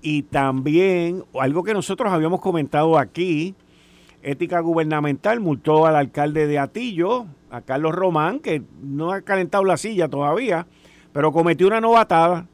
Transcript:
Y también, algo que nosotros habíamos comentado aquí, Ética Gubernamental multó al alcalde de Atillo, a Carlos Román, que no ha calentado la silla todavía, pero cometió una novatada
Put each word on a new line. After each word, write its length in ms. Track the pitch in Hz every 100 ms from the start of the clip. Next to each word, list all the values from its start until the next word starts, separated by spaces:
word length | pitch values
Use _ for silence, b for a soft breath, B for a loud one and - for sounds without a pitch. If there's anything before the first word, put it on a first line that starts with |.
Y 200 | 156 151
también, 1000 | 143 147 135 131 135 156 190 180 170 185 - 127
algo 240 | 131 151
que 120 | 180
nosotros 360 | 214 160 190 233
habíamos 300 | 180 156 180
comentado 580 | 196 170 139 151 160 160
aquí, 560 | 120 - 185 151 170 190 b b b b b b
Ética 380 | 139 139 175 175
Gubernamental 800 | 170 165 160 151 147 139 202 233
multó 460 | 190 143 - 156 160
al 80 |
alcalde 520 | 151 139 147 147 151 151
de 120 | 147
Atillo, 680 | 139 208 247 180 175 247 220 135 _
a 100 | 120
Carlos 340 | - 131 160
Román, 460 | 160 190 160 160 254
que 220 | 277 156 - -
no 300 | 139 139 160
ha 80 | 196
calentado 440 | 185 196 180 202
la 120 | 190 170
silla 320 | 208 214 160
todavía, 580 | 139 143 165 254 165 175 b b b b
pero 200 | 143 151
cometió 340 | 151 170 160 185
una 160 | 220
novatada 640 | 226 226 214 165 165 175 175